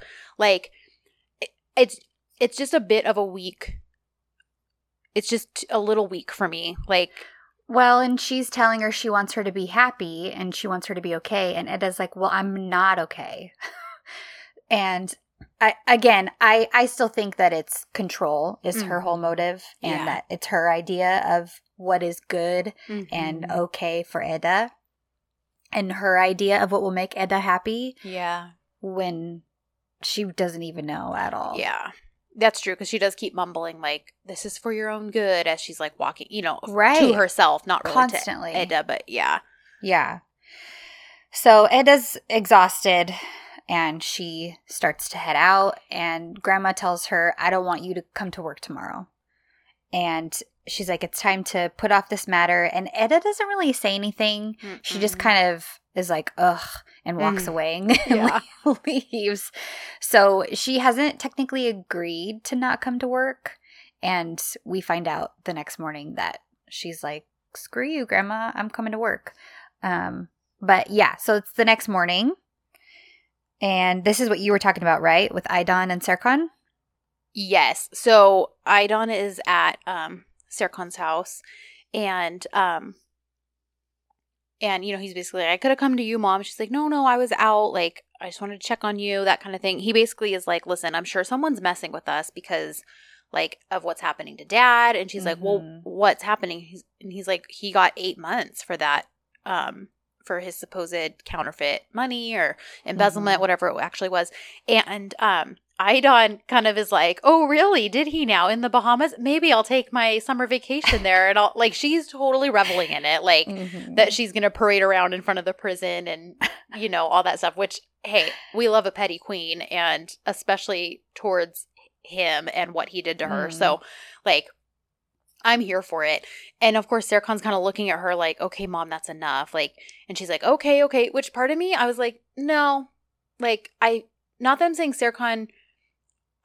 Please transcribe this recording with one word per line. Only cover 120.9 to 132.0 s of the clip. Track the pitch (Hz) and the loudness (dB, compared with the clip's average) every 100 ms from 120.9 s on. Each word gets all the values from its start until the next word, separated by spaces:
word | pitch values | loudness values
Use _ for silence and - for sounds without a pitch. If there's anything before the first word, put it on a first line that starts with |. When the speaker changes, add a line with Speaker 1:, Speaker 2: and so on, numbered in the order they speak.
| - _ | -10 _
Speaker 1:
towards | - 208 180 170 - - _ _ _ | -8 -2 -2 -2 -8 -20 _ _ _
him | - 185 170 151 160 | -14 -4 -2 -2 -4
and | 180 175 | -6 -4
what | 165 - | -6 -6
he | 185 | -6
did | 165 165 | -6 -6
to | 156 | -6
her. | 143 160 | -6 -6
Speaker 2:
Mm. | |
Speaker 1:
So, | 165 180 151 - - - - 208 | -2 0 0 -6 -20 -20 -8 0
like, | 151 - _ _ _ _ _ _ _ _ _ 226 | 0 0 _ _ _ _ _ _ _ _ _ 0
I'm | 240 | 2
here | 196 185 | 0 -4
for | 185 165 | -4 -4
it. | 151 151 - - - - | -2 -2 -4 -20 -18 0
And | 226 220 | 2 2
of | 208 | 0
course, | 226 - | -2 2
Serkan's | 208 208 214 | 0 0 -4
kinda | 220 196 | -2 0
looking | 190 196 202 | -2 -2 -4
at | 170 | -2
her | 180 | -2
like, | 175 165 160 | 0 -2 -2
"Okay, | 185 - 190 | -8 -8 -8
Mom, | 170 165 | -6 -6
that's | 160 - | -10 -12
enough." | 156 156 135 151 | -8 -4 -4 -4
Like, | 160 143 _ - - - | -4 -6 _ -20 -20 -14
and | 185 | -12
she's | 180 | -6
like, | 160 | -2
"Okay, | - 294 285 285 | 2 2 4 4
okay," | 285 262 233 | 4 2 0
which | 269 - | -2 -6
part | 247 262 | -2 0
of | 320 | 0
me, | 359 | 0
I | - 240 | 0 0
was | |
like, | 240 | 0